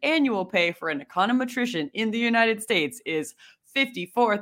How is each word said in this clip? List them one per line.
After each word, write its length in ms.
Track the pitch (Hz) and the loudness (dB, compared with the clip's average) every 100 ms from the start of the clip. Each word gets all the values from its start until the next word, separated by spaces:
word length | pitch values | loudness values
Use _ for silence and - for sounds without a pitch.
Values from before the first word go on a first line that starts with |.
annual 400 | 294 320 269 202 185 | 0 2 2 0 0
pay 280 | 185 170 | 0 0
for 160 | - 165 | 0 -4
an 100 | 143 | -4
econometrician 920 | 147 180 208 254 247 247 240 165 143 | -4 0 2 2 0 -2 -2 -2 -4
in 180 | 208 220 | -2 -2
the 80 | 233 | 0
United 420 | 233 233 226 220 | 2 2 2 0
States 380 | - 190 147 - - | 0 0 0 -4 -4
is 300 | 156 143 - - _ _ | -4 -4 -10 -20 _ _
fifty-four 680 | 269 269 208 175 240 226 208 | -2 -2 -2 -4 0 2 2